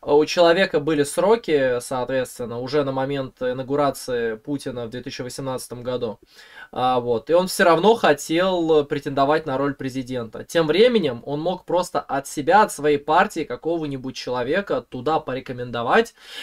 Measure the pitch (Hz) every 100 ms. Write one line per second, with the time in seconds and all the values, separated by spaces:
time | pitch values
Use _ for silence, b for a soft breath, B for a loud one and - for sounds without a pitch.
0 | 139 147 151 180 170 170 185 160 143 151
1 | 143 - 185 226 - 147 131 123 - 127
2 | 123 131 123 - 117 117 127 147 135 131
3 | 135 139 131 - 127 127 123 143 143 131
4 | - 120 117 110 - 143 139 120 117 123
5 | 135 - 123 - 135 127 - 120 120 123
6 | 117 101 _ B B B B - 127 127
7 | 120 113 - 170 185 - 185 165 196 233
8 | 175 147 - 165 190 180 160 151 147 147
9 | 180 139 139 160 156 135 143 139 135 131
10 | 123 127 110 - - 170 156 165 247 226
11 | 151 120 - 147 165 175 - 170 175 -
12 | - 131 - - 139 196 208 - 147 143
13 | 147 160 156 165 147 123 156 170 151 135
14 | 127 - - 123 120 180 196 139 - 127
15 | 123 156 156 131 - 123 123 120 120 202
16 | 226 _ B B